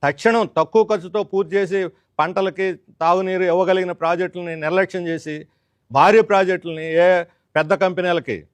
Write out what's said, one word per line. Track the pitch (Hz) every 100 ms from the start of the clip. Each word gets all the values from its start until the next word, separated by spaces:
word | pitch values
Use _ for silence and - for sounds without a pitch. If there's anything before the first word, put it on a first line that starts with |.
తక్షణం | 143 143 226 233 190 -
తక్కువ | 160 220
ఖర్చుతో | 220 214 175 196
పూర్తి | 202 190 180 196
చేసి, | 190 196 180 _ _ -
పంటలకి | 156 185 196 165 190
తాగునీరు | 175 _ _ 165 185 190 185
ఇవ్వగలిగిన | 185 170 185 190 185
ప్రాజెక్టులని | 175 165 175 180 180 175 165
నిర్లక్ష్యం | 156 180 190 190 175
చేసి, | 165 156 151 156 _ _ _ _
భారీ | 127 170 214
ప్రాజెక్టులని | 220 196 190 180 170 160 160
ఏ | 160 175 180 165 _ _ 156
పెద్ద | 156
కంపెనీలకి | 180 190 180 180 170 131 101 73